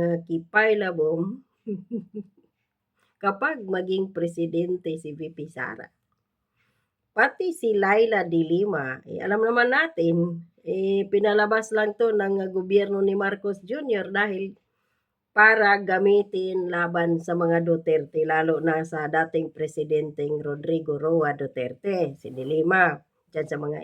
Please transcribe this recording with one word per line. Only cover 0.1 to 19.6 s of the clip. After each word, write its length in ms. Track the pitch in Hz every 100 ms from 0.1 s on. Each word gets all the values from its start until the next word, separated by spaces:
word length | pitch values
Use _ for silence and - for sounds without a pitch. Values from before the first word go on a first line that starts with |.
| 170 170
kipay 560 | 165 165 214 220 208
labong 640 | 190 170 156 165 190 254 _ _
<laughs> 80 | - 185 - 233 170 214 - _ _ _ _ _ _ _ _ _
kapag 400 | 196 196 285 294
maging 480 | 190 185 180 190 190
presidente 880 | - 170 170 170 165 175 180 165 160
si 160 | 151
V 160 | 147 156
P 160 | 165 151
Sara. 400 | 139 127 107 - _ _ _ _ _ _ _ _ _ _ _ _ -
Pati 400 | 262 - 370 330
si 160 | 226
Laila 560 | 208 196 208 226 208 175
de 160 | 170
Lima, 560 | 160 175 208 160 131 131 -
eh, 160 | -
alam 160 | 180 208
naman 320 | 226 240 247
natin, 640 | 277 320 - 165 170 170 170 - _ -
eh, 400 | 185 190 196 196
pinalabas 640 | 202 208 208 208 220 220
lang 240 | 214 214 208
to 160 | 233
ng, 320 | 208 196 196
ah, 80 | 190
gobyerno 480 | 185 185 202 202 196
ni 160 | 196 196
Marcos 480 | 196 196 202 196
Junior 480 | 185 285 277 208 185
dahil 400 | 196 208 190 196 190 _ _ _ _ _ _ _
para 480 | 208 214 220 208 202
gamitin 880 | 196 185 196 202 202 185 185 185 175
laban 560 | 175 170 175 170 165
sa 80 | 165
mga 320 | 175 170 170
Duterte, 640 | 170 165 165 156 143 156 156
lalo 320 | 160 160 151
na 240 | 160 160
sa 240 | 160 160 151
dating 480 | 160 165 160 156
presidenteng 880 | -